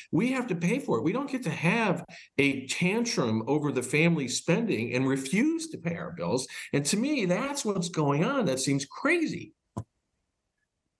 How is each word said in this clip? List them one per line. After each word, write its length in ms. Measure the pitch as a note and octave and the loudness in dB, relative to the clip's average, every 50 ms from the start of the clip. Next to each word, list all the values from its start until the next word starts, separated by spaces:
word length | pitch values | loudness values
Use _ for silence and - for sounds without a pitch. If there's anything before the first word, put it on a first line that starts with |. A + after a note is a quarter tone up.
| - - | -8 -2
we 200 | - D#3 A3+ B3+ | 0 2 2 2
have 140 | C4 C4 A#3+ | 2 0 -2
to 80 | B3 - | -2 -2
pay 240 | E3+ E3+ F3+ A#3 C#4 | 0 0 2 0 0
for 180 | - - C#3+ | 0 0 0
it. 80 | A2+ A#2 | 0 2
We 80 | D#3+ | 0
don't 180 | G#3+ C4 C#4+ - | 0 -2 -2 -4
get 120 | C4 B3 | -4 -4
to 80 | - E3 | -4 -4
have 520 | C3+ - D3+ F3 G#3+ A#3 A3 G3 E3 - - - - - - - _ - | -2 0 2 2 2 2 2 0 0 -2 -6 -10 -16 -20 -20 -4 _ 2
a 280 | C#3 C#3 C#3 C#3 - - | 2 4 2 0 -4 -6
tantrum 720 | - - F3 F3+ G3+ A#3 A#3+ A#3 - F#3 C3+ A2+ G#2+ A2 A2+ | -2 0 2 2 2 2 0 0 0 0 2 2 2 0 0
over 240 | B2+ C#3+ D3+ C#3+ C#3+ | 2 0 2 2 0
the 120 | A#2+ B2+ | 0 -2
family 460 | A#2 - - D3 E3 E3+ E3 D3+ C3+ A#2+ | -2 0 2 4 4 4 4 2 0 -2
spending 680 | - - - - E3+ A3 A#3+ G3 C#3 G#2+ A#2 A2+ A#2+ | -4 -2 0 2 2 2 2 0 0 0 -2 0 0
and 120 | B2+ C3+ | 0 2
refuse 640 | C3 C3+ C3+ C3+ - - G#3 C#4 D#4+ E4 E4 - - | 2 0 0 -2 0 0 2 2 2 2 0 -4 -8
to 100 | - - | -10 -8
pay 180 | - F3 - | -6 -6 -6
our 160 | - - - | -6 -8 -8
bills. 360 | - - E2+ E2+ A2+ C3 - - - - - - | -8 -6 -2 0 0 -2 -2 -4 -10 -12 -6 -2
And 140 | - C#3+ C#3+ | -2 0 0
to 100 | - G3 | 0 0
me, 300 | G#3 B3 D4 D#4 C4 G3 | 0 0 0 0 0 2
that's 360 | E3+ F3 G#3 C4+ C#4 C#4+ - | 2 2 0 0 -2 -4 -4
what's 280 | - G#3+ G3 F#3 E3+ F3 | -2 -2 -2 -2 -2 -2
going 340 | - D#3+ D3 C#3 C#3 D3 F#3 | -2 0 2 2 2 2 2
on. 220 | B3 C#4+ C4+ G#3 | 2 0 0 0
That 140 | D3 C3 B2+ | 0 0 0
seems 260 | - D3 C#3 C#3 - | 0 0 0 0 -2
crazy. 680 | - - - - C#4+ F4 E4+ D#4 G#3+ - - - - - _ _ _ - - - _ _ _ _ _ _ _ _ _ _ _ _ _ _ _ _ _ _ _ _ _ _ | -6 -6 -2 0 2 2 2 0 -2 -4 -6 -10 -14 -18 _ _ _ -10 -10 -10 _ _ _ _ _ _ _ _ _ _ _ _ _ _ _ _ _ _ _ _ _ _